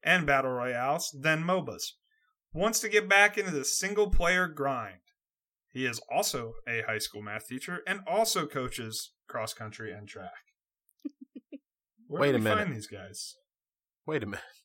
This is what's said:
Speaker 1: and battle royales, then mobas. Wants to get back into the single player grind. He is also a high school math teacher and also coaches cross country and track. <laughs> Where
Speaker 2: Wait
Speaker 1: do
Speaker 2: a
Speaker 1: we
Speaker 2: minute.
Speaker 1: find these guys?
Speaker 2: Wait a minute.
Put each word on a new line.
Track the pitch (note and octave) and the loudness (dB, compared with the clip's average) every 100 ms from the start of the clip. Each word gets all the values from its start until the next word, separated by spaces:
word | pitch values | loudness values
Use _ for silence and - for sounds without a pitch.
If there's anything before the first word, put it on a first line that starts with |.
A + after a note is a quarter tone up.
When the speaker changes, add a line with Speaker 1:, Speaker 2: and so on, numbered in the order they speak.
Speaker 1:
and | - F3+ D3 | 4 2 4
battle | C#3 C3 | 4 4
royales, | B2+ B2 A#2+ B2+ D#3+ - C#3+ | 0 -2 -2 0 0 -2 -2
then | D3 D#3 | 0 2
mobas. | E3 F#3+ C3+ F#2+ - - _ _ _ _ _ | 2 0 0 -8 -10 -10 _ _ _ _ _
Wants | D3+ G#3 A3 | 0 0 0
to | A3 | 4
get | G#3 F#3+ | 2 6
back | G3 G3+ G3+ | 8 8 4
into | F#3+ | -2
the | D3+ | -2
single | B2+ - F#3+ G3+ G3+ | 0 0 0 2 6
player | - E3+ F3+ F3+ | 6 6 4 2
grind. | D3+ C#3 B2+ G#2+ F2+ _ _ _ _ _ _ _ | 0 -2 -2 -6 -12 _ _ _ _ _ _ _
He | B2+ C3 | -4 -2
is | A#2+ - | -2 -2
also | C3+ G#3 C#3 A2+ - - | 0 0 -2 -6 -10 -4
a | A2+ | -4
high | A2 A2 | -2 -4
school | - G#2 | -4 -8
math | G#2 G#2+ - | -8 -10 -8
teacher | B2+ - F3+ - | -10 -8 -8 -6
and | G3 F#3+ | -6 -2
also | F#3 A3 F#3+ D3+ | 0 2 0 -2
coaches | D3 B2+ - A2+ G#2+ - _ _ | -4 -6 -6 -8 -8 -10 _ _
cross | - A2 | -8 -6
country | - A2 G#2+ A2 | -8 -12 -10 -12
and | F#2+ G#2 | -12 -14
track. | - F#2 - _ _ _ _ _ _ | -14 -14 -16 _ _ _ _ _ _
<laughs> | D4 _ - - _ C#4+ _ _ _ _ _ | -14 _ -20 -20 _ -20 _ _ _ _ _
Where | C#3+ | 2
Speaker 2:
Wait | C#3+ | 4
Speaker 1:
do | B2+ | 4
Speaker 2:
a | |
Speaker 1:
we | |
Speaker 2:
minute. | A2 G#2+ | 4 2
Speaker 1:
find | G#2 A#2 | 2 -4
these | G#2 | -8
guys? | G2+ F#2+ F#2+ - - _ _ _ _ _ _ - | -12 -12 -12 -12 -14 _ _ _ _ _ _ -4
Speaker 2:
Wait | D#3 | -4
a | G#2+ | -4
minute. | G2 - - | -8 -12 -20